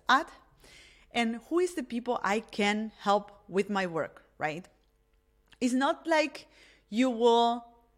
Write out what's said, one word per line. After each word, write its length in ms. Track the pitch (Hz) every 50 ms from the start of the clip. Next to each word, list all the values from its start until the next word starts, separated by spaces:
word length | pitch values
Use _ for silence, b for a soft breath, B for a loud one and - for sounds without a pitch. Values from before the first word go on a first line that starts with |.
| _ -
at? 180 | 240 277 330 - - - _ _ _ B B B B B B B B B B B
And 280 | - 240 233 226 233 233 - -
who 100 | 311 339
is 160 | 359 349 349
the 80 | 320 247
people 360 | - 233 240 240 - 247 - -
I 160 | 190 202 226
can 520 | 220 - - - 208 202 208 214 220 220 - -
help 340 | - 208 202 208 202 - - - _ -
with 220 | 170 190 202 208
my 160 | 208 196 190
work," 400 | 180 165 160 135 - - - _ _ _ _
right? 280 | 143 156 151 170 185 - _ _ _ _ _ _ _ _ _ _ _ _ _ _ _ _ - _
It's 120 | 240 254 240
not 340 | 254 269 294 339 - - 320
like 400 | 330 311 302 294 - - - b b b b b b b b b
you 200 | 208 220 262 262
will, 560 | 240 220 233 240 233 233 233 233 233 240 233 - - _ _ _ _